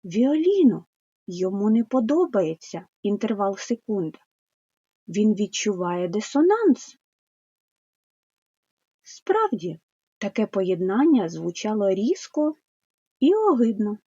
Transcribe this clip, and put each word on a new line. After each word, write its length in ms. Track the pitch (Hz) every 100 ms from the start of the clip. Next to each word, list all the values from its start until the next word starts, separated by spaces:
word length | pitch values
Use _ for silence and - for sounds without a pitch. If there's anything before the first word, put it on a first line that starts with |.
«Віоліно, 800 | 190 185 254 311 349 392 285 170 _ _ _ _ -
йому 440 | 180 185 196 208
не 140 | 220
подобається 1000 | 233 254 226 311 339 220 160 165 - 170 - _
інтервал 540 | 202 202 220 202 196 196
секунд. 600 | - 233 - 202 160 - _ _ _ _ _ _ _ _ -
Він 260 | 180 214
відчуває 760 | 196 202 - 214 185 175 175 180
дисонанс». 880 | 202 - 277 339 453 415 247 - _ _ _ _ _ _ _ _ _ _ _ _ _ _ _ _ _ _ _ _ _
Справді, 760 | - - - 403 427 214 175 165 _ _ _ _
таке 280 | 202 - 208
поєднання 840 | 196 185 180 185 214 311 262 165
звучало 600 | 165 170 175 214 214 196
різко 680 | 190 226 381 - - 302 311 _ _ _ _ _ _
і 140 | 277
огидно. 640 | 427 427 262 226 208 208 214